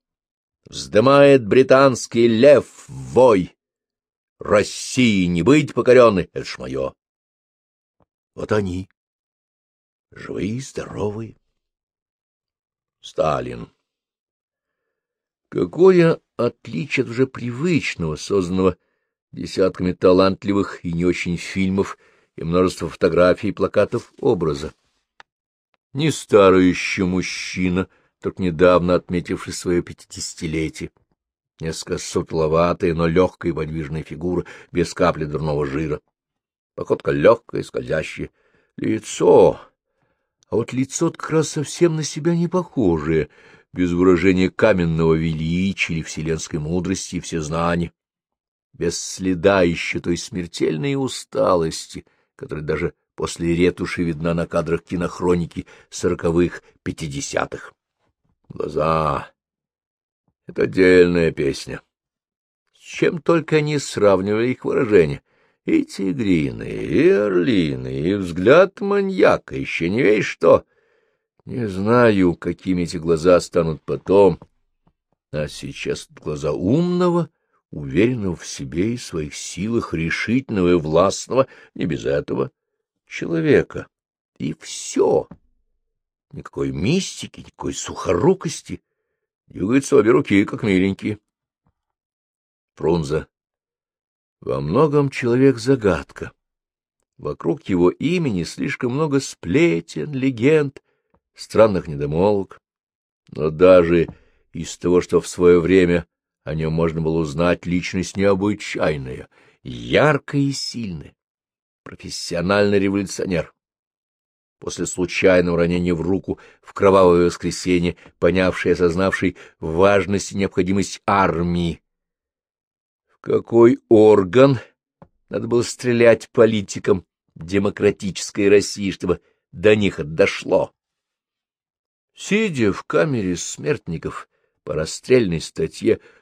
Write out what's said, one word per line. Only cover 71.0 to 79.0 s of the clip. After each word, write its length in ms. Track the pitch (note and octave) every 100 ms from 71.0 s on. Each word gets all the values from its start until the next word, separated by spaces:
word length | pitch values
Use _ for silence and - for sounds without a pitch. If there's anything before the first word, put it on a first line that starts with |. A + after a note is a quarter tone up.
| _ _ _ _ -
Не 240 | B2+ A2
знаю, 640 | F#2 G#2 A#2+ A#2 G2+ F2+ E2
какими 460 | F2+ E2+ - F2+
эти 160 | E2+ F2
глаза 420 | D#2+ E2 F2 F2
станут 420 | - F2 E2 D2
потом, 560 | - C#2 - G2 F#2+ D#2+ - _ _ _ _ _ _ _ _
а 160 | D2+ D2
сейчас 600 | - C#2 - - - -
глаза 420 | _ D#2+ D2 D2
умного, 800 | C#2 F2+ D3 F3 F3+ F3+ E3+ E3 _ _ _ _
уверенного 640 | D#3+ C#3 C3+ A#2+ B2 G2 D#2+
в 100 | -
себе 480 | - C2 D#2 G#2+
и 40 |
своих 380 | B2